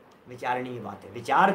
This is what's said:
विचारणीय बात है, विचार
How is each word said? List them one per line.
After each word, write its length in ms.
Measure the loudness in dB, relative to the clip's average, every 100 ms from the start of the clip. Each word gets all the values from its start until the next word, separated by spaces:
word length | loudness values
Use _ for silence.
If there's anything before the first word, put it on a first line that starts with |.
| -20 -20 -20
विचारणीय 500 | -8 -2 -2 -4 -8
बात 240 | -10 -12
है, 80 | -12
विचार 400 | -10 0 4 4